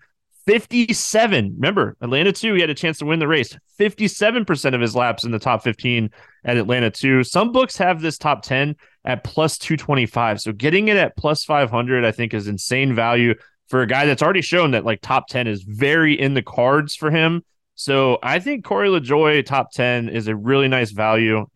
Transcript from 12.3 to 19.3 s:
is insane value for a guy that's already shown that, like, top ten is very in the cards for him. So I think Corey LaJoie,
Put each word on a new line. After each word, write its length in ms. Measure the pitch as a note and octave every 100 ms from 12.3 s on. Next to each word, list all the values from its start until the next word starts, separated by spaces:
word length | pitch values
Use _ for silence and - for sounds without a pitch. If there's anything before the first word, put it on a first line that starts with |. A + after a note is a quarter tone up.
is 120 | G#2+ G#2
insane 480 | G2 - B2+ C3+
value 420 | A#2 A#2 A#2+ A#2+ - - _ -
for 120 | B2+
a 60 | A2+
guy 180 | C3
that's 180 | D3 B2+
already 200 | D#3 F#3+
shown 300 | C#3 F3+ D#3
that, 120 | A2+
like, 160 | A2+ G#2
top 280 | - C3 -
ten 180 | B2+ A#2
is 160 | G2+
very 580 | G2 G#2+ C3+ D#3+ D#3 C#3+
in 140 | C#3
the 80 | C3+
cards 520 | - - B2 D3 D3
for 160 | - D#3
him. 320 | D#3+ E3 E3+ - _ _ -
So 440 | C#3 C3+ C3+ A#2+
I 160 | C3 E3+
think 260 | C4+ C4+
Corey 240 | - G3+ G3+
LaJoie, 560 | F3 B2 D3 D3+